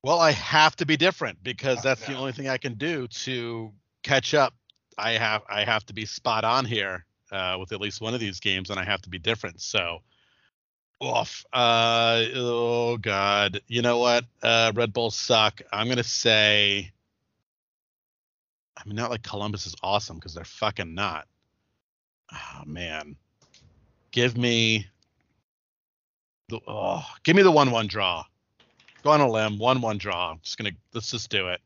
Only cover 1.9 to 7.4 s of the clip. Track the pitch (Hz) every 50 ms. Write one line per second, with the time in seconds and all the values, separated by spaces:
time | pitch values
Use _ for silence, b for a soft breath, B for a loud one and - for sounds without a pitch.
1.9 | 131 117 - - 139 127 131 135 120 107 139 135 131 127 - 139 120 107 135 160
2.9 | 170 147 127 117 - - - 131 131 123 117 117 117 113 113 110 104 _ _ _
3.9 | _ _ _ - 143 135 - - - 147 135 123 _ _ _ _ _ _ _ _
4.9 | _ - 104 110 113 110 117 110 107 107 - - 101 104 104 110 113 110 - -
5.9 | 104 110 110 104 - - _ 131 113 110 110 113 120 131 131 113 120 107 98 98
6.9 | 92 90 87 _ _ _ _ _ 98 98